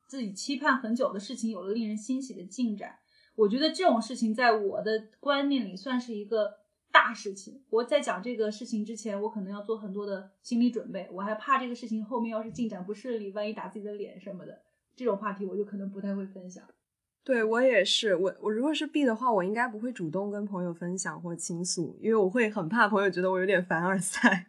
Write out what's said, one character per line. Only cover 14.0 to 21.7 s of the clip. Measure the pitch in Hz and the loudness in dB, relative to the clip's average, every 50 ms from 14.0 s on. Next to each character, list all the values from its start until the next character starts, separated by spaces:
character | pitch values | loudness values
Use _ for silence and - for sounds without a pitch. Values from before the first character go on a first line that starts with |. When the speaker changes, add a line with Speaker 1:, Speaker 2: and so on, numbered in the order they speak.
| 196 - - 185 | -10 -10 -12 -14
Speaker 1:
什 | - 202 196 | -14 -12 -12
么 | 175 151 | -12 -14
的， | - - - _ _ _ _ _ _ _ | -16 -18 -20 _ _ _ _ _ _ _
这 | - 254 | -4 -2
种 | 240 202 | 0 0
话 | 196 208 202 196 | 0 -2 -6 -6
题 | 196 202 | -4 -6
我 | 185 185 | -4 -2
就 | 202 202 | -4 -4
可 | 202 202 | -4 -4
能 | 196 196 196 | -6 -8 -8
不 | 196 196 | -8 -6
太 | 196 196 196 | -4 -4 -4
会 | 196 190 | -4 -6
分 | 196 190 190 180 180 | -8 -10 -14 -14 -14
享。 | 185 - - - _ _ _ _ _ _ _ _ _ _ _ | -16 -18 -20 -20 _ _ _ _ _ _ _ _ _ _ _
Speaker 2:
对， | - 262 233 220 | 2 2 4 4
我 | 220 226 233 262 | 4 4 6 6
也 | 262 247 196 185 | 6 6 6 6
是， | - - - 233 214 185 | 4 2 2 4 2 4
我， | 160 190 185 - - | 4 2 0 0 -2
我 | 151 202 | -2 -2
如 | 214 220 262 | 0 2 2
果 | 311 302 | 2 2
是 | 302 311 | 0 -2
B | 294 - 302 285 | -2 0 2 4
的 | 240 220 | 4 2
话， | 220 254 254 226 | 2 2 2 4
我 | 190 175 | 4 2
应 | 190 214 | 2 0
该 | 233 247 247 | 0 0 -2
不 | 208 214 | -2 -6
会 | 226 254 233 | -6 -6 -6
主 | - 180 156 | -4 -6 -4
动 | 156 190 202 208 | -2 -2 -2 -2
跟 | 202 208 214 | -4 -4 -4
朋 | 202 202 180 180 | -4 -4 -4 -2
友 | 175 170 | -4 -4
分 | 170 175 175 180 190 | -4 -4 -4 -4 -4
享 | 180 175 151 160 170 | -4 -6 -6 -6 -8
或 | 175 170 | -8 -8
倾 | 160 - - 175 165 180 | -8 -6 -6 -4 -4 -4
诉， | 180 | -2